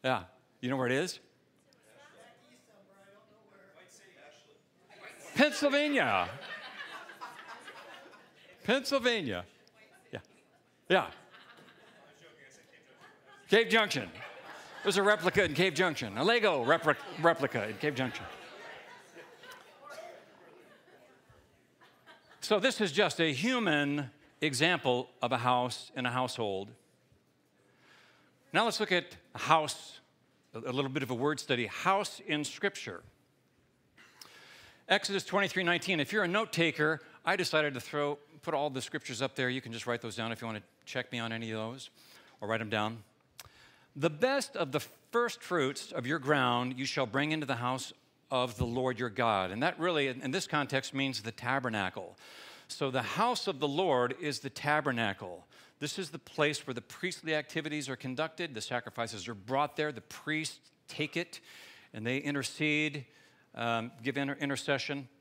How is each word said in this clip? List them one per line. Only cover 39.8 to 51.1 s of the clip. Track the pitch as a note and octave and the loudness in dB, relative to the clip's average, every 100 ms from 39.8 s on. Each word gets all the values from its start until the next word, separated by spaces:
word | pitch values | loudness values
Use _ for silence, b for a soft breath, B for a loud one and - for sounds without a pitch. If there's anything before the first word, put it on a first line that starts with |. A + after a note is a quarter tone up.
| B2 | -2
write | A#2+ | -2
those | A#2 G#2+ | -4 -4
down | A2+ | -4
if | A2+ | -4
you | A#2 | -6
want | G#2+ | -8
to | - _ | -10 _
check | - C3 A#2+ | -8 -6 -6
me | A#2+ | -6
on | A2+ | -4
any | A2+ A2+ | -4 -4
of | A2 | -4
those | A2 C3 - B B B B B | -6 -8 -16 B B B B B
or | G#2 | -2
write | A2 | -2
them | A2 | 0
down. | G#2+ G#2+ A#2 - _ _ _ - B B B B - | 0 0 -2 -14 _ _ _ -20 B B B B 0
"The | D#3+ | 0
best | D3+ B3+ C#4 - | 2 2 2 -2
of | - D#3+ | -4 -2
the | C#3 - - _ | -2 -4 -18 _
first | A#3 A#3+ - | 0 0 -2
fruits | - F3+ C3+ C#3+ - | -2 0 2 -2 -8
of | F3+ B2 | -6 -2
your | D#3+ | -2
ground | C3+ D3 B2+ A#2+ B2 B2+ | 2 4 6 4 0 -2
you | |
shall | C3 - B2+ | -4 -2 0
bring | B2+ D3 | 2 0
into | D#3 C#3+ | 0 -2
the | B2+ | -2
house | B2 C3 - - _ _ _ | 0 -2 -6 -14 _ _ _
of | C3 B2 G#2+ | 0 0 0
the | B2 | 0
Lord | A#2+ B2+ A#2 | 2 0 0
your | B2 | -4
God." | G#2+ A#2 G2+ F#2 | 2 4 4 2
And | G2+ | 0
that | D#3 - | 0 0
really, | E3+ D#3+ C#3 | 0 2 0
in, | B2+ | 0
in | C3+ | -2
this | D3+ - | -2 0
context, | D3+ C3+ C3+ - | 0 2 0 0
means | C3+ C3+ | -2 -2